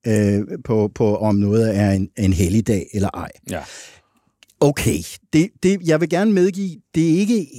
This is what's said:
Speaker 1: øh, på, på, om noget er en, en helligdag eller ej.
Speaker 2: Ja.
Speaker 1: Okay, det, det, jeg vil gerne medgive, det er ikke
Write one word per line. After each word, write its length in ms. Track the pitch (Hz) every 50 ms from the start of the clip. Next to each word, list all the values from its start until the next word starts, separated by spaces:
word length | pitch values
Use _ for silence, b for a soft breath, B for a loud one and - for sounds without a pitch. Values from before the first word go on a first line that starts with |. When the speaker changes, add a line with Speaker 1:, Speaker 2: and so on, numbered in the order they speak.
| _
Speaker 1:
øh, 340 | 117 107 107 104 101 101 101 107 - - 175 -
på, 280 | - 117 107 104 104 -
på, 220 | - 117 107 104
om 180 | - 107 107 104
noget 400 | 101 101 101 104 113 113 110 101
er 140 | 101 104 101
en, 180 | 98 95 95 - _
en 160 | - 104 95 95
helligdag 540 | 82 98 87 95 110 101 - 110 95 - - -
eller 160 | 104 98 98 -
ej. 160 | 98 85 - - - _ -
Speaker 2:
Ja. 100 | 95 82 - B B B B B B B B B B B B B _ _ - _ _ _
Speaker 1:
Okay, 400 | - 143 143 - - - - - 78 - - - _ _ -
det, 160 | 156 165 202 _ _ -
det, 140 | 185 196 196 175
jeg 160 | 165 156 151
vil 80 | 175 160
gerne 220 | 180 170 202 220
medgive, 440 | 208 185 180 196 180 190 202 190 160 - _ _ _
det 80 | 165 165 170 156
er 60 | 180
ikke 280 | 208 202 240 220 165 135 -